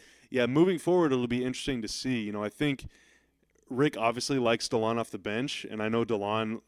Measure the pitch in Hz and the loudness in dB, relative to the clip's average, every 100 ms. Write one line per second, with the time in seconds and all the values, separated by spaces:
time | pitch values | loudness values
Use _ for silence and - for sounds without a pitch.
0 | - - _ 123 120 139 185 165 170 180 | -12 -20 _ -2 2 4 4 4 2 4
1 | 156 131 123 123 127 123 - 127 104 - | 4 2 0 0 -2 -4 -4 -4 -6 -6
2 | 131 120 104 104 104 - 147 135 - - | -4 -2 -4 -4 -4 -2 -2 -2 -8 -20
3 | _ _ _ _ _ _ - 127 147 104 | _ _ _ _ _ _ -6 0 0 2
4 | 113 120 - 135 117 117 - 120 110 117 | 0 0 0 2 2 2 0 0 2 0
5 | 113 104 104 107 139 - 104 107 107 117 | -4 -6 -4 -4 -4 -6 -8 -4 0 0
6 | 113 107 101 110 110 113 | 2 0 0 0 -2 -6